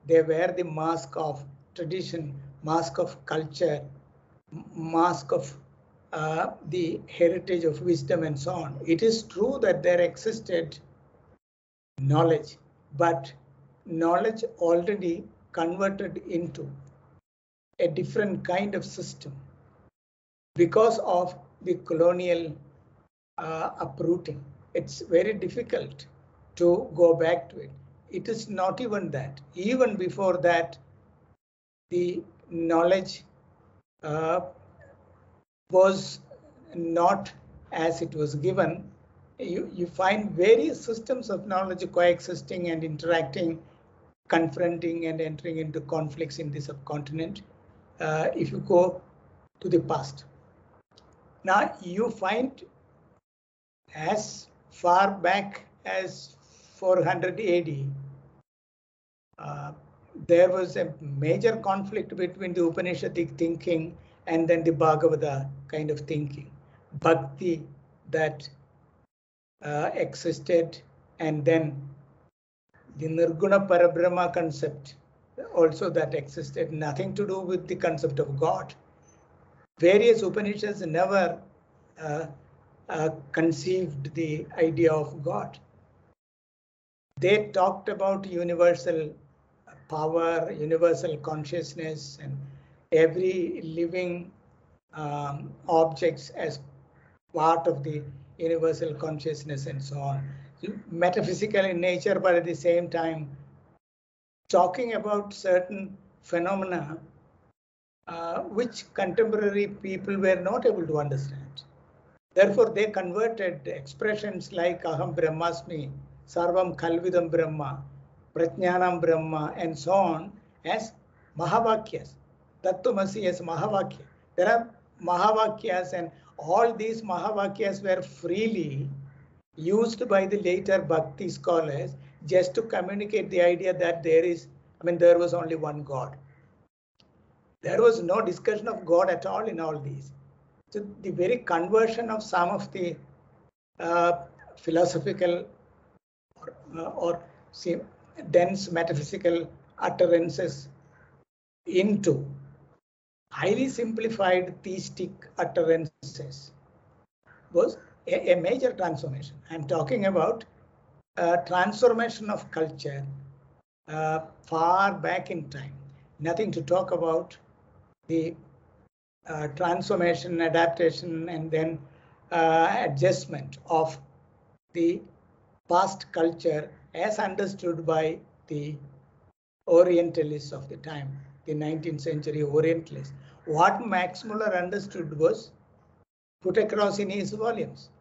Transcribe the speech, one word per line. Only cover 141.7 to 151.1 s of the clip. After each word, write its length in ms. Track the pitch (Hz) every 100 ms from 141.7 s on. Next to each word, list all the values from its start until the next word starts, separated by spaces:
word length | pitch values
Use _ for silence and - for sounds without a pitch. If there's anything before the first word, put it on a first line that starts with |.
| 220 226 226 233
of 120 | 214
some 280 | 214 - 175
of 220 | 196 -
the, 240 | 196 175 151 - - _ _ _ _ _ _
uh, 320 | 170 175 170 175 - - - -
philosophical 920 | - 165 180 165 165 180 180 175 - - _ _ _ _ _ _ _ _
or, 180 | - - - 160
uh, 60 | 165
or 340 | - 170 170 - - _
see, 240 | - 180 170 - _ _ - 202
dense 380 | 175 180 196 -
metaphysical 800 | 170 - 143 - 196 175 170 160 - _ -
utterances 920 | - - 175 170 170 135 139 - - - _ _ _